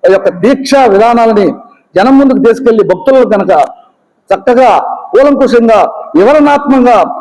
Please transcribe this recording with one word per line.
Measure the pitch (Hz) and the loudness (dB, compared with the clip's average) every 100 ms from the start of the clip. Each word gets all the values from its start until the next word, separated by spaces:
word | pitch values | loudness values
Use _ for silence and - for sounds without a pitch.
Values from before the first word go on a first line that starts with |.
వారి | 180 | 0
యొక్క | 190 190 - | 0 -2 -2
దీక్షా | 226 269 277 277 254 | -2 -2 -2 0 2
విధానాలని | 196 226 240 226 214 185 - - _ _ - | 2 0 2 0 0 -2 -4 -16 _ _ -2
జనం | 220 269 | 2 2
ముందుకు | 277 247 208 | 2 0 0
తీసుకెళ్లి | 226 254 220 190 | 0 0 0 0
భక్తులకు | 185 - 269 226 | -2 0 0 2
కనుక | 202 185 165 139 - _ _ _ _ _ | -2 0 0 -2 -6 _ _ _ _ _
చక్కగా | 190 196 240 254 - - - - | -4 -2 0 2 0 -4 -10 -4
కూలంకుషంగా | 226 285 277 262 233 233 214 165 - - - | 0 2 0 0 0 2 0 0 -6 -6 0
వివరణాత్మకంగా | 208 302 294 285 285 269 247 220 170 - | 2 2 2 0 0 0 2 0 0 -6